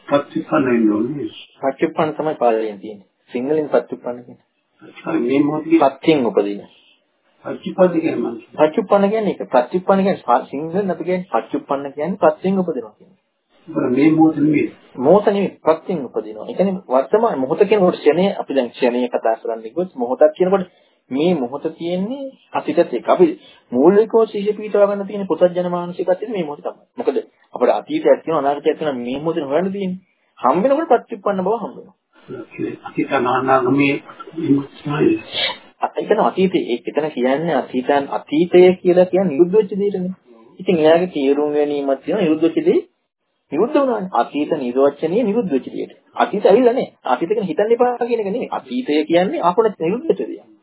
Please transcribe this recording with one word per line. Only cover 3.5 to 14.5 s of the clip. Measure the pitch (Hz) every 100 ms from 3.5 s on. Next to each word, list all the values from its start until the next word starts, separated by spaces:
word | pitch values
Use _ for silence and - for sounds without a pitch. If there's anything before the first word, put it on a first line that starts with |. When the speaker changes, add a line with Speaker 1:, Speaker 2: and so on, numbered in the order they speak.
| 156 147
Speaker 2:
ප්‍රතිපන්න | 123 - 123 123 123
කියන්නේ. | 123 123 _ _ _ _ - -
Speaker 1:
හරි | - -
මේ | 120 139
මොහොතේ | 147 151 156 165
Speaker 2:
පත්‍යෙන් | 139 - - 151 117
උපදින. | 98 101 101 92 _ _ _ _ _ _ _ -
Speaker 1:
ප්‍රතිපන්න | 135 190 165 180
කියන්නේ | 165 156 123
මොකක්ද? | 120 - -
Speaker 2:
ප්‍රතිපන්න | - 202 233 196 202 202
කියන්නේ | 220 202
ඒක. | - 101
ප්‍රතිපන්න | 127 123 185 185 196
කියන්නේ | 190 156
පා-, | - 120 160
සිංහලෙන් | 139 160 180 196
අපි | 170
කියන්නේ | 170 185 180
පච්චුප්පන්න | 113 - 143 - 139 143
කියන්නේ | 147 156 214
පත්‍යෙන් | 160 151 185 196
උපදිනවා | 175 135 110
කියන්නේ. | _ _ _ _ _ _ _ -
Speaker 1:
බර | 151 135
මේ | 127 156
මොහොත | 156 160 147
නෙමෙයි. | 151